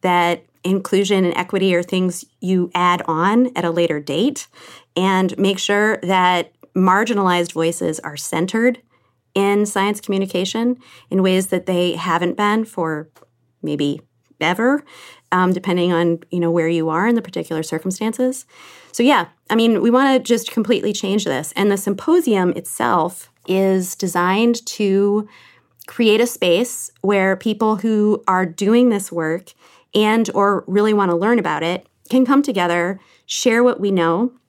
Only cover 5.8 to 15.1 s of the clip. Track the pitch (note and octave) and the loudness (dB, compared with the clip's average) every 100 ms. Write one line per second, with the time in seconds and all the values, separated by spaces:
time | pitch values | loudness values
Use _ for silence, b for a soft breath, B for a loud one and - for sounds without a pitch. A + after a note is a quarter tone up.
5.8 | G#3+ A3 - F#3+ F3+ F3+ E3+ _ - - | 0 -2 0 2 2 2 -2 _ -10 0
6.8 | F#3 F#3+ A3+ G#3 F#3+ F3 E3+ - E3 E3+ | 2 2 2 0 0 0 -2 -2 -4 -2
7.8 | F3 D#3 D#3 D3 - D#3+ F3+ A3 A#3+ A#3+ | -4 -6 -10 -12 -8 -4 -2 0 0 0
8.8 | _ _ _ _ _ - G3 G3+ G#3 G#3 | _ _ _ _ _ -2 0 2 0 0
9.8 | G3 G3+ - F#3+ G3 F#3 F#3+ A3+ A#3+ B3 | -2 -4 -4 -4 -2 -4 -4 -2 -4 -4
10.8 | B B B F#3+ F#3+ F#3 F#3+ F#3 F3+ F3+ | B B B 0 2 2 0 -4 -2 -2
11.8 | F3+ E3+ F3 E3+ F3+ - G#3 G#3+ G#3+ - | 0 -2 -2 -2 -2 0 0 0 -4 -6
12.8 | E3 D#3 D#3 _ _ _ _ _ D3+ D3 | -6 -6 -10 _ _ _ _ _ -8 -4
13.8 | C#3+ C#3+ _ _ _ _ D#3 F3+ A#3 C#4+ | -4 -4 _ _ _ _ -2 0 0 -2
14.8 | - B B | -4 B B